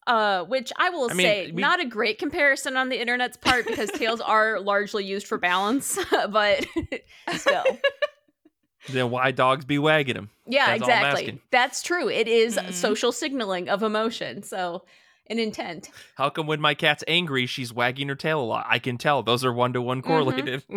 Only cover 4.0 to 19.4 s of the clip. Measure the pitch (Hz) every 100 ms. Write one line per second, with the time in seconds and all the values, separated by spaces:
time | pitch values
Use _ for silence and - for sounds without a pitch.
4 | 226 226 - 214 220 220 202 202 208 214
5 | 196 196 - - 180 180 202 269 - -
6 | 349 285 208 208 208 196 - 330 - -
7 | - - - 339 523 554 539 - 554 554
8 | 587 - _ _ _ _ _ _ - 131
9 | 123 123 131 123 127 135 127 143 156 156
10 | 135 104 104 _ - 269 247 226 247 226
11 | 208 214 - - - 247 254 - - 349
12 | 247 - 220 226 226 208 180 180 226 214
13 | 240 240 302 269 202 185 180 190 220 214
14 | 226 - 147 117 - 202 180 180 - _
15 | _ _ _ 226 220 214 220 170 - -
16 | - - 139 170 151 151 151 147 156 147
17 | - 170 170 131 123 - 120 117 120 131
18 | 139 135 160 156 117 113 110 117 131 120
19 | 151 143 107 120